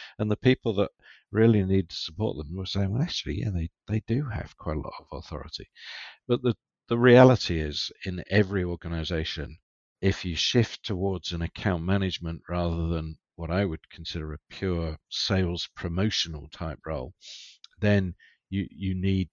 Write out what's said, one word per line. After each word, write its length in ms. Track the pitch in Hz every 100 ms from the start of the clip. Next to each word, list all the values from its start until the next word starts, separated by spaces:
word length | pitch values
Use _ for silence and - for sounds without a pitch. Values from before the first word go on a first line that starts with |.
| - -
and 120 | 107
the 60 | 104
people 360 | 127 127 120 98
that 140 | 101 _ - - _
really 320 | 101 113 107
need 280 | 92 95 85
to 60 | -
support 420 | - 80 110 -
them 180 | 73 90
were 80 | 92
saying, 240 | 98 98
"Well, 100 | 110
actually, 380 | 170 - - 76
yeah, 80 | 113
they, 180 | 87 82 _ -
they 140 | 107 -
do 180 | 120
have 320 | 143 107 - -
quite 220 | 85 78
a 20 |
lot 140 | - -
of 180 | - 71
authority." 500 | - 76 - - - - - - - - -
But 160 | 123
the, 120 | 123 110 _ _ -
the 100 | 120
reality 640 | 123 120 131 127 - 82
is, 320 | 76 76 - - 92
in 180 | 90 -
every 340 | 98 95 101
organization, 920 | 90 85 82 82 78 82 78 - 69 76 _ _ _ _
if 240 | 98 -
you 100 | 92 82
shift 460 | - 123 113 -
towards 480 | - 95 98 92 -
an 100 | 85
account 420 | 85 - 104 87
management 560 | 85 98 95 - 82 82 -
rather 400 | 87 87 85 82
than 300 | 82 80 80 _ -
what 140 | 82
I 160 | 90 101
would 240 | 78 _
consider 420 | - 82 85 78
a 60 | 73 _
pure 500 | - 95 85 82 78 _
sales 580 | - - 95 90 85 - -
promotional 720 | 90 85 107 - 82 78 76
type 300 | - 82 73 -
role, 280 | 73 78 - - - - - - -
then 340 | 104 104 92 - _ _ -
you, 160 | 98 95
you 240 | - 95
need 340 | 92 95 95 90